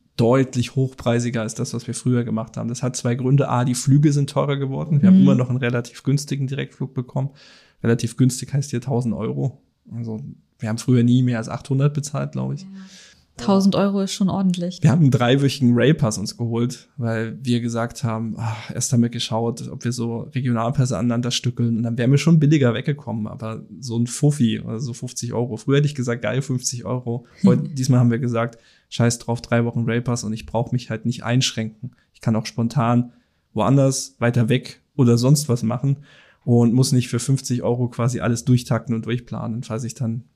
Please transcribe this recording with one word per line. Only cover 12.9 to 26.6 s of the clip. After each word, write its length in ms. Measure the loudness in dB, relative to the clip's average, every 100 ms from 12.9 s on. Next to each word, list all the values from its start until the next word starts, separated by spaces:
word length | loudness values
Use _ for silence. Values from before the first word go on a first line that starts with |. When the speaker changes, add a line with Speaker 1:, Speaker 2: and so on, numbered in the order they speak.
| -20 -20 _ _ -8
Speaker 2:
Tausend 400 | 0 4 4 2
Euro 260 | 0 0
ist 120 | -4
schon 160 | -2 0
ordentlich. 480 | 2 0 0 -4 0
Speaker 1:
Wir 80 | 2
haben 100 | 4
einen 100 | 4
dreiwöchigen 600 | 4 4 4 2 2 2
Railpass 460 | 4 4 4 0 -2
uns 180 | -8 -6
geholt, 520 | -4 -2 -2 -4 -16 -6
weil 400 | -4 -2 -4 -6
wir 200 | -2 -2
gesagt 420 | 0 -4 -4 -4
haben, 320 | -4 -4 -6 -6
ah, 180 | -6 -8 -10
erst 220 | -6 0
haben 80 | 2
wir 80 | 2
geschaut, 600 | 0 -4 -2 -2 -4 -10
ob 140 | -10
wir 80 | -8
so 380 | -6 -6 -6 -8 -6
Regionalpässe 600 | -2 0 0 0 0 0
aneinander 340 | 0 0 -2
stückeln 460 | -2 -4 -2 -2 0
und 60 |
dann 140 | -2 0
wären 140 | 2
wir 80 | 4
schon 200 | 4 4
billiger 360 | 6 4 4 0
weggekommen, 500 | -2 -6 -6 -6 -6
aber 400 | -8 -10 -10 -14 -14
so 180 | -6 -2
ein 80 | -2
Fuffi, 540 | 2 2 4 2 0
also 260 | -4 -6 -8
so 80 |
fünfzig 400 | -8 -10 -8 -6
Euro. 240 | -4 -4 -4
Früher 200 | 2 2
hätte 100 | 2
ich 80 | 0
gesagt, 260 | -4 -2
geil, 220 | -2 -2
fünfzig 420 | -2 -4